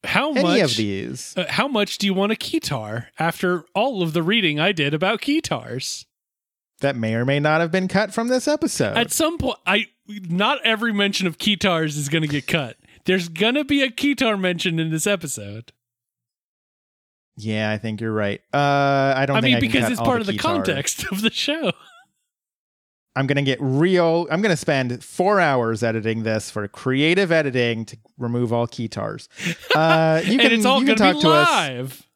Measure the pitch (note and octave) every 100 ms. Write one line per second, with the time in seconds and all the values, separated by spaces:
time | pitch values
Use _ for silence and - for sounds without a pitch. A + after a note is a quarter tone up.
0 | - G3 C#4+ C4 F3+ A#3+ D#3 A2 G#2+ F#2+
1 | A2+ C3 - - E3 - C4+ A#3 G3+ -
2 | G3 F#3+ G3+ A3 - D#4+ - C3 G#2+ A2
3 | - - D#3+ - F3+ F3 - G3 B3+ G#3+
4 | E3+ D#3+ E3 A3+ F3+ D3 F3 E3+ C#3+ D3+
5 | F#3+ A3+ - D4+ - C3 A#2 B2 - -
6 | - _ _ _ _ _ _ _ C#3 B2+
7 | A2 A2+ B2 C#3+ D3+ D#3 E3+ F#3 F#3 F#3+
8 | G#3 A#3 A#3+ B3+ D4 D4+ D#4+ - A2 A3+
9 | A#3 - D#4+ E4+ C4 - - G#3 G3+ _
10 | - G#3 F#3 F3 G#3+ C#4+ A3 A3 A#3 G3+
11 | G3+ G3 F#3 D#3+ - G3+ G3+ E3 D#3 D3
12 | C#3 D#3+ D3+ C#3+ - E3 B2 - _ _
13 | - F#3 E3+ E3 G#3+ C4+ C#4+ C#4+ C4 A#3
14 | C#4+ C4+ A#3+ G3+ F#3 F3 F#3 E3 D#3+ D#3+
15 | G3+ G3+ D#3+ A2 G2+ G#2 - _ _ _
16 | _ _ _ _ _ _ _ _ _ _
17 | _ _ _ - G#2+ G#2+ G#2+ G#2+ A2+ G#2+
18 | A2+ G#2+ G2+ - _ C#3+ C#3+ C#3+ C#3 C#3
19 | C3+ C3 C3+ C3+ C3 A#2+ - - - B3
20 | - A#3+ G3+ G#3+ D#4+ F4 - C#3 - -
21 | - F#3+ G#3+ - - D#4 C4+ - - F5
22 | F#5+ _ _ _ _ _ _ _ _ _
23 | _ C3 C3+ C#3 C#3 C3 C3+ C3 F3 F3+
24 | E3 E3 F3 E3+ G#3 E3 - C#3 B2 A#2+
25 | - - F#3 G#3 D#3+ C3 A2+ A2 A2+ A2+
26 | A2 A2+ A2 A2 - G#2+ G2+ - C3+ C3
27 | D#3 F3 F#3 E3 C#3+ B2+ A#2 A2+ A2 -
28 | _ - A#2+ A#2+ A#2 A#2 A#2+ - A2+ -
29 | G#2+ G#2+ - - E3+ - - - D#3+ D#3+
30 | D#3+ D#3+ F#3 B3+ A3+ A3+ A#3 C4+ C4+ A3+
31 | G3 A#3 D#4 E4 F4 C4 D3+ B2+ C3 -
32 | _